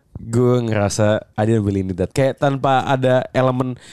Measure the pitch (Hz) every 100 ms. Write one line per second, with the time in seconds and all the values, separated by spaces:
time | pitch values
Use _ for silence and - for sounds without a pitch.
0 | _ - 113 117 123 123 117 107 101 -
1 | 104 107 - - 107 113 101 98 95 90
2 | 90 - 135 131 143 139 139 131 117 135
3 | 127 127 - 127 127 127 127 120 -